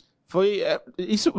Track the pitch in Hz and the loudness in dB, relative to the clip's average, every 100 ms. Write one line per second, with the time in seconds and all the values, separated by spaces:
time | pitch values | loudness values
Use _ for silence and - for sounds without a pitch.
0 | _ _ _ 180 202 196 160 143 - - | _ _ _ 0 2 0 -2 -2 -6 -8
1 | 185 214 330 | -2 0 0